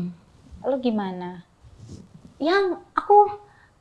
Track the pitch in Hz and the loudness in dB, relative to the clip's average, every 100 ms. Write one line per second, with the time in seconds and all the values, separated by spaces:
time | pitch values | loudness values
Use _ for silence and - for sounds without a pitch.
0 | 180 - _ - - - 247 269 247 214 | -6 -10 _ -20 -20 -12 -6 -2 -2 -2
1 | 190 180 180 180 - _ - - - - | -4 -8 -12 -14 -20 _ -20 -20 -20 -20
2 | - - - - 285 392 381 330 - - | -20 -20 -20 -6 0 2 0 -4 -6 -4
3 | - 403 415 - - - - _ | 4 6 6 2 -16 -20 -20 _